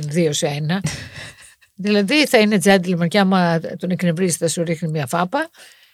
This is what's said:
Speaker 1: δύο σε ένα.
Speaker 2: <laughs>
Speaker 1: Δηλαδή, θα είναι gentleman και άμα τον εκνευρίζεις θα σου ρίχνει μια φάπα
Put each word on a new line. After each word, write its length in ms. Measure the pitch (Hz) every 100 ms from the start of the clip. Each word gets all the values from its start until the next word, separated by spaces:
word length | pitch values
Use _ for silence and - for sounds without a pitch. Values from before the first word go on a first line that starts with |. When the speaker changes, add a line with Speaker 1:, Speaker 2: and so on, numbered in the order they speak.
| 151
Speaker 1:
δύο 260 | 165 160
σε 120 | 147 156
ένα. 340 | 147 151 190
Speaker 2:
<laughs> 40 | - - - - - - - _ _ -
Speaker 1:
Δηλαδή, 460 | 202 208 196 302 285
θα 100 | 233
είναι 220 | 214 208
gentleman 440 | 196 196 180 170 170
και 120 | 208
άμα 400 | 190 190 170 165 - 185
τον 100 | 180
εκνευρίζεις 460 | 180 175 160 185 -
θα 100 | 165
σου 160 | 175
ρίχνει 260 | 165 160 160
μια 160 | 156 135
φάπα 420 | 170 180 285 320 - - - _